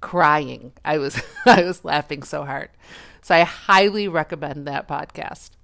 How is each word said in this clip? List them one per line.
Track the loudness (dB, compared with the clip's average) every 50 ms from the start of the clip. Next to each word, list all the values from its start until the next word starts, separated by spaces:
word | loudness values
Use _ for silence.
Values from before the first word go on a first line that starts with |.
crying. | -14 -6 -2 2 2 4 4 2 0 -4 -12 -14 -18 -20 _ -14 _
I | -4 -2 -2
was, | -2 -4 -8 -8 -12 -12 -14
<laughs> | 0 6
I | 6 6 6 6
was | 0 -4 -8 _
laughing | -4 -2 -2 -2 -4 -10 -12 -12
so | -10 -10 -10 -8
hard. | -8 -8 -10 -10 -12 _ _ _ -20 -20 -20 -20 -20 -20 _
So | _ 2 4
I | 4 4
highly | 4 0 -12 0 4 4 6 6 4 2 0 -4 -2
recommend | -2 -2 -4 -4 -6 -10 -8 -10 -10 -10 -10 -8
that | -8 -8 -8 -8
podcast. | -8 -10 -10 -10 -12 -14 -12 -12 -14 -16 -20 -20 _ _